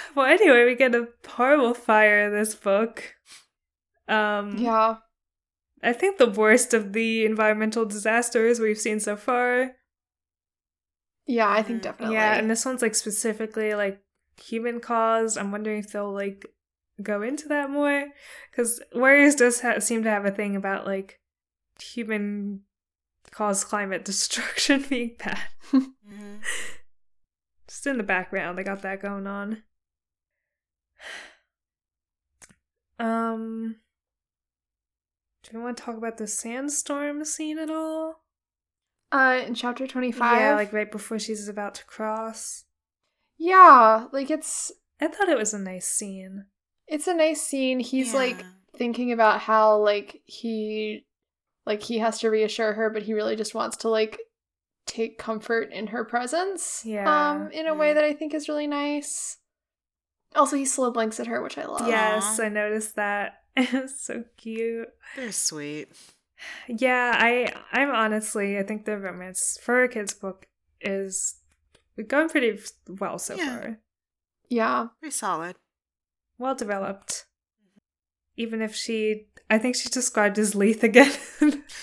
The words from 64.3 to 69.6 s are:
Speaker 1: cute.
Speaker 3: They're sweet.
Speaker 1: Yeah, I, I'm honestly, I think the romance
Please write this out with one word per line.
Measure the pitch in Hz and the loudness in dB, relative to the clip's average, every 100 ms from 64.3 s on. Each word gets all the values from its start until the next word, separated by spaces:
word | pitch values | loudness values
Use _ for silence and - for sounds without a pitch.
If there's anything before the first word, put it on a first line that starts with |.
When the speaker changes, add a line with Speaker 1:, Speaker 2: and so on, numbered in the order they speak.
| _ | _
Speaker 1:
cute. | 226 220 226 226 233 _ - - | -12 -8 -6 -6 -10 _ -20 -14
Speaker 3:
They're | 247 | -8
sweet. | 190 - 156 147 151 - - - _ _ _ - - - | -4 -4 -6 -8 -10 -12 -20 -20 _ _ _ -18 -16 -12
Speaker 1:
Yeah, | 226 254 247 247 226 | -2 2 2 2 4
I, | 233 247 233 - - | 4 2 0 -6 -4
I'm | 247 285 | 0 0
honestly, | 233 220 214 214 220 202 202 | 2 0 0 -4 -4 -2 -2
I | |
think | 196 214 214 | -4 -6 -6
the | 208 | -8
romance | 190 175 185 185 - - | -8 -12 -10 -4 -4 -4